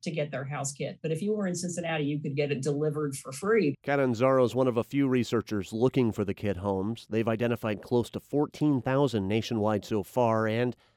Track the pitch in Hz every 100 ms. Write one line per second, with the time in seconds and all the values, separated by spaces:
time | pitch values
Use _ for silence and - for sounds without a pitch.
0 | 175 156 147 127 135 143 135 - 147 -
1 | 160 160 208 214 190 175 180 175 165 160
2 | 143 147 147 135 143 131 147 143 151 147
3 | 147 135 - 131 196 226 147 135 - 143
4 | 131 113 131 131 123 120 131 117 110 143
5 | 135 127 113 117 - 107 90 110 127 139
6 | 117 104 98 92 104 90 101 95 101 113
7 | - 110 110 110 120 117 113 101 - 120
8 | 110 107 - 143 147 - 151 135 131 135
9 | 143 113 95 110 - 113 104 107 - 110
10 | 92 127 117 110 110 113 123 - _